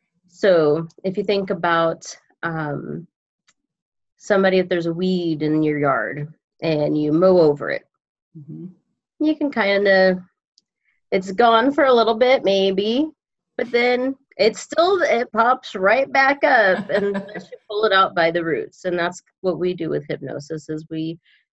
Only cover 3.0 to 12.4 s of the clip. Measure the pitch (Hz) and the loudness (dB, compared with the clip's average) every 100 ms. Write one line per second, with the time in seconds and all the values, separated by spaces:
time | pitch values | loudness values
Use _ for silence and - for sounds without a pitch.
3 | 170 _ _ _ _ _ _ _ _ _ | -14 _ _ _ _ _ _ _ _ _
4 | _ _ - 196 190 185 180 175 165 165 | _ _ -2 2 2 2 0 -2 -4 -2
5 | 185 185 170 151 151 156 151 147 143 123 | -2 -2 -2 -4 -2 0 0 0 -2 -2
6 | 107 143 151 - _ _ 160 151 151 151 | -4 -8 -12 -14 _ _ -4 -2 -2 -2
7 | 151 156 190 180 156 147 82 - - _ | 0 2 4 6 4 2 -4 -8 -10 _
8 | _ _ _ 165 147 160 180 - _ _ | _ _ _ -20 -18 -16 -16 -20 _ _
9 | _ _ 302 302 294 240 202 202 202 190 | _ _ -4 -2 -4 -2 0 2 4 4
10 | 190 180 - _ _ _ _ _ _ _ | 4 2 -6 _ _ _ _ _ _ _
11 | _ 196 190 190 233 226 262 277 269 240 | _ -6 -4 2 4 4 2 2 4 4
12 | 220 220 254 262 | 2 2 2 2